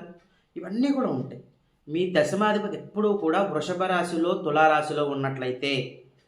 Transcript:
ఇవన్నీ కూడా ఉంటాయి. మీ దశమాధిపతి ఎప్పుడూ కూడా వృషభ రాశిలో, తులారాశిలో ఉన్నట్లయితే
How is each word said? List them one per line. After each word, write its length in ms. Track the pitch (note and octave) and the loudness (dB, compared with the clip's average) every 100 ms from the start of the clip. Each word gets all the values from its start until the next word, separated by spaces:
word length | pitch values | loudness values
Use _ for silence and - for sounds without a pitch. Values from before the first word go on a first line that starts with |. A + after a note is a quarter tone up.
| - - _ _ _ - | -10 -20 _ _ _ -14
ఇవన్నీ 320 | F3+ G#3+ C#4 | -8 -2 0
కూడా 160 | C4 G#3 | 0 -2
ఉంటాయి. 360 | C3 - - - _ _ _ - | -2 -6 -12 -20 _ _ _ -6
మీ 260 | D#3+ F#3 F3 | -4 0 2
దశమాధిపతి 580 | D3 F#3 G#3+ G#3 G3+ - | 2 2 2 2 -2 -8
ఎప్పుడూ 400 | - G3+ G#3+ G3+ | -8 0 2 2
కూడా 260 | D#3+ F3 | 2 2
వృషభ 400 | G3 D3+ F3 F3+ | 2 -2 -2 -2
రాశిలో, 500 | F#3 F3+ E3+ E3 E3+ | 0 0 0 0 0
తులారాశిలో 720 | - E3 D3 D#3 D3+ D3+ D3 | 0 2 4 6 6 2 -2
ఉన్నట్లయితే 960 | D3 C#3 C3+ C3+ B2+ B2+ C#3 C3+ - - - _ | -2 -2 -4 -4 -4 -4 -2 -2 -4 -10 -20 _